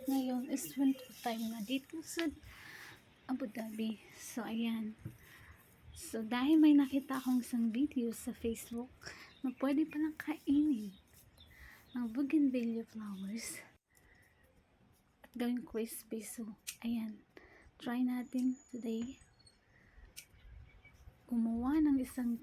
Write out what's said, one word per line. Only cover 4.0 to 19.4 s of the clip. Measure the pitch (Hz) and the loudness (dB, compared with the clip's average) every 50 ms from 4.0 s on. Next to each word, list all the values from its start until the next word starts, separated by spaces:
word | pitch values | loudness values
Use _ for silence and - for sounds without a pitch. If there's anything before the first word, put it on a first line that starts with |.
| - - - - | -12 -20 -20 -16
So, | - - - 240 208 | -14 -10 -8 -6 -6
ayan. | 208 226 226 233 233 226 226 220 214 220 - - - - - - - - - - - - - - - - - - - | -4 -2 -2 -2 0 -2 -2 -4 -6 -8 -10 -12 -14 -14 -14 -20 -20 -20 -20 -20 -20 -20 -20 -20 -20 -20 -20 -20 -18
So, | - - - - - 226 | -16 -14 -12 -8 -6 -6
dahil | 220 220 240 247 262 294 320 311 | -4 -2 0 2 4 6 8 10
may | 311 302 294 285 | 10 12 10 10
nakita | 277 269 269 277 269 - 269 262 | 8 6 2 -2 0 0 -4 -2
akong | 262 254 254 247 | 2 2 2 2
isang | 240 - 254 233 233 226 214 | 2 0 0 2 2 2 2
video | 247 294 294 - 254 233 233 220 | 2 0 2 2 0 0 0 -2
sa | - - 247 | -4 -6 -8
Facebook | 233 - - 233 226 - - - 233 233 247 262 - - - - - - - - - - | -6 -2 -2 -2 -2 -4 -8 -8 -8 -8 -8 -10 -14 -16 -16 -16 -16 -16 -18 -20 -14 -6
na | - 254 254 - | -6 -4 -2 0
pwede | 269 277 285 302 311 - | 2 2 4 2 2 0
palang | - 302 311 311 311 | 0 0 0 0 -2
kainin | - - 302 302 - - 311 277 294 302 302 269 214 208 196 185 - - _ - - - - - - - - - - - - - - - - | -6 -6 -6 -6 -4 0 2 4 6 6 4 4 2 0 -6 -10 -14 -20 _ -20 -20 -20 -20 -20 -20 -20 -20 -20 -20 -20 -20 -20 -20 -18 -10
ang | - 247 240 220 220 | -6 -4 -4 -2 0
bougainvillea | 269 285 269 320 302 285 262 254 247 233 233 226 226 226 | 0 0 4 4 4 6 6 4 2 0 0 -2 -2 -6
flowers | - - 220 214 208 196 185 190 196 214 226 - - 320 - - - - _ _ _ _ _ _ _ - - _ _ _ _ _ _ _ _ _ _ _ _ _ _ _ _ _ _ _ _ - | -8 -10 -10 -8 -8 -8 -6 -6 -6 -6 -6 -8 -8 -10 -12 -14 -20 -20 _ _ _ _ _ _ _ -20 -20 _ _ _ _ _ _ _ _ _ _ _ _ _ _ _ _ _ _ _ _ -20
at | - - | -14 -6
gawing | 233 240 240 247 247 - | -4 -2 0 0 -2 -4
crispy. | - - 220 226 226 - - - - 226 220 | -6 -4 -4 -4 -4 -6 -12 -10 -10 -10 -8
So, | 208 - - 240 220 214 208 _ - - - - - | -8 -10 -10 -10 -10 -10 -10 _ -12 -14 -12 -6 -4
ayan. | 233 240 226 226 220 208 202 - _ - - - - - - - - _ - | -4 -2 -2 -4 -6 -8 -12 -18 _ -20 -20 -20 -20 -20 -20 -20 -20 _ -8
Try | - 262 240 254 | -6 -4 0 2
natin | 254 247 247 247 233 - - 254 254 262 254 - - - | 2 2 0 -2 -4 -4 -2 0 0 0 0 -2 -8 -14
today | - 233 226 226 226 226 233 262 269 - - - _ _ | -12 -6 -4 -4 -2 -2 -4 -6 -8 -14 -18 -20 _ _